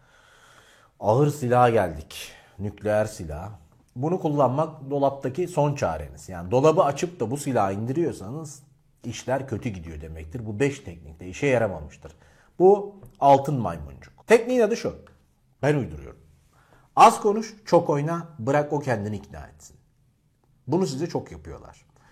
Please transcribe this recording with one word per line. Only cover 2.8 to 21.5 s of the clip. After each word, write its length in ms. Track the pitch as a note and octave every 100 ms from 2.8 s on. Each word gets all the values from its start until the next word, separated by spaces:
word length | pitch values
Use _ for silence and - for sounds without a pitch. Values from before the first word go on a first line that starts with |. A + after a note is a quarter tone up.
| G#2 G#2
silah. 460 | - - D#2+ D2+ G2+ G#2 _ _ _ B2
Bunu 240 | D#3 F3+
kullanmak 720 | D#3 C#3+ B2 C#3 D#3+ - C3+
dolaptaki 580 | C#3+ C#3 C#3 C3 F3 F3
son 260 | D3 D3
çareniz. 540 | C#3+ F#2 D#2 D2 - -
Yani 220 | F2 F2
dolabı 340 | B2+ D#3 E3
açıp 360 | D3 C#3+ F3 -
da 100 | A2
bu 60 | C#3
silahı 360 | C#3 A#2+ G2
indiriyorsanız 880 | G2 A#2+ D3+ D3+ G2 F#2+ D3+ D3 - _ _ _ _
işler 440 | A#2+ - A#2+ C#3 E3+
kötü 200 | G#2 B2
gidiyor 320 | F#2+ D#2+ D#2
demektir. 460 | D#2 D#2+ D#2 B2 G#2+
Bu 140 | G#2
beş 200 | C#3 -
teknikte 460 | F#2+ E2+ D2 D2+ F2+
işe 200 | - C#3+
yaramamıştır. 680 | A#2+ G#2+ E2 D2+ - - - _ _ _ -
Bu 380 | F#3 G3+ G3+ - - -
altın 340 | C#3 C3+ C#3
maymuncuk. 720 | C3 F#2 E2 C#2+ C2 - _ -
Tekniğin 340 | A#3+ A#3+ B3+
adı 160 | G#3+ A3+
şu. 200 | F#2 - - _ _ _ _ _
Ben 120 | C#3
uyduruyorum. 460 | D3 F2+ D2 B1+ - _ _ _ _ _ _ _ C#3+
Az 240 | G#3+ A3
konuş, 360 | G#3+ A3 - -
çok 260 | - E3+ E3+
oyna, 380 | C#3+ D3+ E3+ E3+ -
bırak 340 | A2+ D3 D3
o 80 | D3
kendini 360 | B2+ G#2+ G#2 G2+
ikna 300 | - D#2 -
etsin. 300 | - - - _ _ _ _ _ _ _ _ -
Bunu 200 | E3+ E3+
size 200 | C3+ E3+
çok 260 | B2+ -
yapıyorlar. 540 | D#2+ D#2+